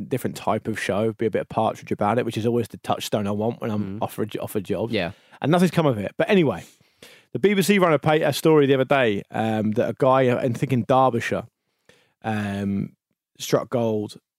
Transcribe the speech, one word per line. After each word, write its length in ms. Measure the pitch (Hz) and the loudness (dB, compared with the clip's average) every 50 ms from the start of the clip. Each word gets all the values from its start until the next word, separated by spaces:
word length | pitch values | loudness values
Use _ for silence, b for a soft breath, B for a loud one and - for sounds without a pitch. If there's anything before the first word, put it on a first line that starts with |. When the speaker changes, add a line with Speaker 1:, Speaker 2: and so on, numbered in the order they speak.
| 107 | -10
Speaker 1:
different 320 | - - 123 - - - | -6 -6 -4 -4 -6 -8
type 320 | - - - 104 110 - 120 | -6 -4 -2 -2 -2 -2 -6
of 120 | 110 - | -8 -6
show, 320 | - - 95 98 110 113 110 | -4 -4 -2 0 0 -2 -2
be 120 | - 113 | -2 -4
a 60 | 110 | -2
bit 100 | 95 101 | -2 -2
of 80 | - - | -4 -4
Partridge 420 | - - 110 107 - - - - | -2 -2 -2 -2 -2 -4 -6 -8
about 260 | 104 - 107 101 110 120 | -4 -2 0 0 0 0
it, 60 | 117 | -2
which 120 | 113 117 117 | -2 -4 -4
is 80 | 104 | -2
always 220 | 120 117 120 113 - | -2 0 -2 -2 -4
the 80 | - - | -8 -12
touchstone 500 | - - 107 - - - - 113 104 101 | -6 -4 -4 -4 -4 -4 -4 -2 -2 -2
I 40 | |
want 300 | 104 104 104 117 117 - | -2 -2 -2 -4 -4 -4
when 100 | - 117 | -6 -6
I'm 280 | 107 104 104 98 95 107 | -4 -4 -4 -6 -6 -6
Speaker 2:
Mm. 40 | - | -8
Speaker 1:
offered, 320 | - - - 110 110 - - | -8 -6 -6 -8 -8 -6 -8
offered 220 | - - - 117 95 | -8 -6 -6 -6 -4
jobs. 280 | - 101 87 107 113 117 | -4 -4 -4 -4 -2 -2
Speaker 2:
Yeah. 180 | 101 90 85 - b b b b b | -2 -4 -4 -8 b b b b b
Speaker 1:
And 100 | b 131 | b 2
nothing's 200 | 165 175 185 175 | 4 4 4 2
come 140 | - - 165 | 2 2 2
of 120 | 147 127 104 | 2 2 0
it. 160 | 98 - - - | -2 -6 -2 -2
But 120 | 160 - | 0 2
anyway, 340 | 214 190 170 135 101 85 - - _ _ B B B B B B B B B B B | 4 4 4 2 0 -4 -8 -14 _ _ B B B B B B B B B B B
the 60 | 131 | 0
B 140 | 120 196 208 | 2 2 2
B 80 | 190 | 2
C 180 | 180 147 208 202 | 2 4 4 4
ran 140 | 180 175 156 | 4 4 4
a 60 | 143 | 2
pa-, 140 | - 160 156 | 2 2 2
a 200 | 156 160 147 135 | 2 2 0 -2
story 320 | - - 165 160 151 143 131 | 2 4 4 6 6 6 4
the 60 | 139 | 4
other 100 | 131 131 | 2 2
day, 380 | 127 143 139 131 117 104 98 - _ | 2 2 2 2 2 0 -2 -4 _
um, 400 | - 113 110 110 110 110 107 107 | -6 -4 -2 -2 -2 0 -2 -2
that 180 | 107 113 117 - | 0 0 0 -2
a 60 | 117 - | 0 0
guy, 300 | 143 131 131 131 135 123 | 2 4 4 4 4 2
uh, 100 | 123 - | 2 0
I 100 | - 135 | 0 -2
think 220 | 117 - - 139 135 | -2 -2 -2 -2 0
in 120 | 123 107 - | 0 2 2
Derbyshire, 560 | 131 127 135 131 113 117 - - - 92 - - _ _ _ _ b b b b b b b b b b b | 4 4 4 4 2 0 -2 -2 -4 -4 -6 -8 _ _ _ _ b b b b b b b b b b b
um, 720 | 113 110 107 104 101 101 101 101 98 98 98 - - - _ _ _ _ _ _ _ _ - | -4 -4 -4 -4 -4 -4 -4 -4 -2 -2 -4 -4 -6 -10 _ _ _ _ _ _ _ _ -14
struck 300 | - - - 131 - - | -6 0 0 0 0 0
gold, 480 | - 123 117 113 110 107 104 104 - - _ _ _ | -4 -2 -2 0 -2 -2 -4 -6 -10 -16 _ _ _